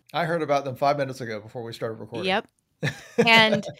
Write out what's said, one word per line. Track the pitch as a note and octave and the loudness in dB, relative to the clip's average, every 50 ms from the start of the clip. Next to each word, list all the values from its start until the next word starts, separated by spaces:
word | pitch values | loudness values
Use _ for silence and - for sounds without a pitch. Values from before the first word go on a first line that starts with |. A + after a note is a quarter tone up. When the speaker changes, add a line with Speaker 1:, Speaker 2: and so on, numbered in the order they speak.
| _ _ - | _ _ -4
Speaker 1:
I | D3+ E3+ | -4 -2
heard | D#3 E3+ E3 D#3 | -2 -2 -2 0
about | C3+ C#3+ C#3 C#3 | 0 0 0 0
them | C#3 A#2+ | -4 -4
five | - C#3+ C#3 D3 C#3+ | 0 0 0 2 0
minutes | C3+ C3 B2+ - | -2 -6 -6 -10
ago | B2+ A2+ A2 G#2 | -10 -8 -8 -10
before | G#2 A2+ - B2+ A2+ | -10 -12 -14 -12 -12
we | A2+ A#2 | -12 -10
started | - C3 A2+ A2 | -8 -8 -8 -8
recording. | A2+ A2+ - A#2 A2+ F#3 F#3 | -10 -12 -12 -10 -6 -2 -2
Speaker 2:
Yep. | F#3 A3 - _ _ _ _ _ _ _ | -2 -2 -4 _ _ _ _ _ _ _
Speaker 1:
<laughs> | - D3 - - - - - A3+ | -6 -6 -6 -8 -14 -4 0 2
Speaker 2:
And | A3+ A#3 A3+ A3+ A3 A3 G#3+ G#3+ - - - - | 6 8 8 8 8 6 2 0 -4 -8 -12 -14